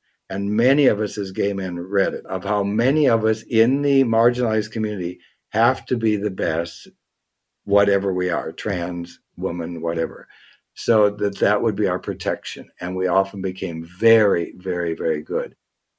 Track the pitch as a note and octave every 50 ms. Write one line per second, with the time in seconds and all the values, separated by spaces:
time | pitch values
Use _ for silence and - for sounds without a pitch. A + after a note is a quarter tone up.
0 | _ _ _ _ _ - F#2+ G2 G2 G2+ G#2 A2 A#2 C3 C#3 D3 C#3+ B2+ G#2+ G2+
1 | G#2+ G2+ - G#2+ G2+ F#2+ F#2+ A2 G2 G2+ G2 G2 F#2+ F#2 F2+ F2 F2 F#2+ G2 G2
2 | F#2+ E2+ D2+ E2 - - F#2+ F#2 F#2+ G2+ G#2 G#2 G2 G2+ G#2 A2 A#2+ C3 D3 D#3
3 | D3+ C3 A#2 A2+ A2 A2 A2 - - - B2+ A2 A2 A#2+ C3+ C#3+ C#3+ C#3+ C#3 C3+
4 | C3 A#2 A2+ A2+ A#2 B2 B2 B2 B2 A2+ A2 A2 G#2 - - A2+ G#2+ G#2+ G#2 G2
5 | F2 F2 F2+ - _ _ _ _ _ _ - A2 A2+ B2 C3 - - - C3 A#2+
6 | A#2 A2 G#2+ G2+ G2+ G#2 F#2 F#2+ G2 E2+ D#2+ E2 E2+ - - - - F#2+ - _
7 | _ _ _ _ _ _ _ _ _ _ _ _ _ G#2 G2+ G2+ G2+ G2 G2 G2
8 | G2 G2 F#2 F2+ F#2 F2+ E2+ C#2 C2 D#2+ E2 - - A2 G2 F2 E2+ F2+ F2 F2
9 | E2+ E2+ - - _ _ _ - F2+ F2+ F2 F2 E2 F2 F2 D#2+ D#2+ E2 E2+ E2
10 | E2 D2 - - - - - - - - _ _ _ _ _ - - - A2+ G#2+
11 | G#2 G#2 G2+ G#2 G#2 G2+ F#2+ - A#2 G2+ G#2 - - A2+ G2+ G2 G#2 F#2 F2+ F#2
12 | - G#2+ F#2+ - - G2+ F2 - - - - - - - _ - F2+ F2+ F#2 F#2
13 | F#2 F2+ F2 F#2+ F#2+ - - G2 F#2 F#2+ F#2 - F#2+ F2 E2 E2 E2 E2+ F2+ F#2
14 | A2 A2+ A2+ A2 G#2+ G2+ F#2+ E2+ E2+ - - F2+ F2+ F#2+ F2+ F2 F2 E2+ E2 D#2+
15 | E2+ E2 D#2 D#2 D#2 - F2 D#2+ C#2 B1+ - _ _ _ _ _ _ _ _